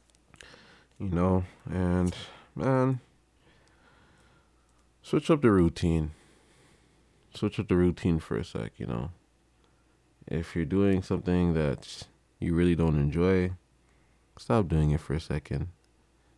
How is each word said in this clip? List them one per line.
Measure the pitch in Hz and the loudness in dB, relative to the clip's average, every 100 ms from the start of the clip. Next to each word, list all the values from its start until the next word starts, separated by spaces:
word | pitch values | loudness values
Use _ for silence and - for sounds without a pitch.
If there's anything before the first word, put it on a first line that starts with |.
| _ _ _ - - - - - _ - | _ _ _ -20 -20 -20 -20 -20 _ -10
You | 98 | -4
know, | 85 92 92 90 - - | 0 2 2 -2 -10 -8
and, | 87 90 90 90 - - - - - | -2 0 0 0 -4 -12 -20 -16 -6
man, | 127 131 131 127 - _ _ _ _ _ _ _ _ _ _ _ _ _ _ _ _ _ _ _ | -2 0 0 -2 -8 _ _ _ _ _ _ _ _ _ _ _ _ _ _ _ _ _ _ _
switch | - 156 - | -4 -2 2
up | 156 | 4
the | 120 | 6
routine. | 98 82 - 87 82 76 - _ _ _ _ _ _ _ _ _ _ _ | 6 4 2 0 0 -2 -8 _ _ _ _ _ _ _ _ _ _ _
Switch | - 107 - | -6 -4 -2
up | 98 | 0
the | 90 | 4
routine | 90 85 95 82 | 4 2 0 0
for | - 57 | -2 -6
a | |
sec, | - - 55 - | -6 -8 -10 -10
you | - | -8
know. | 60 69 - _ _ _ _ _ _ _ _ _ _ - | -6 -8 -12 _ _ _ _ _ _ _ _ _ _ -8
If | 82 85 85 | -6 -4 -4
you're | 76 | -2
doing | 95 98 95 | 2 2 2
something | - 90 - 90 87 | -2 -4 0 2 2
that | 80 73 62 - - - _ _ _ | 2 0 -2 -8 -18 -20 _ _ _
you | 87 | -2
really | 82 87 82 | 2 2 2
don't | 82 76 | 2 2
enjoy, | 73 82 90 92 92 92 _ _ _ _ _ _ _ - | 0 0 2 2 0 -6 _ _ _ _ _ _ _ -12
stop | - 117 82 | -2 0 2
doing | 78 76 | 2 2
it | 73 | 0
for | - | -2
a | 76 | -6
second. | - 73 - 73 90 - _ _ _ _ _ | -4 -8 -6 -8 -8 -12 _ _ _ _ _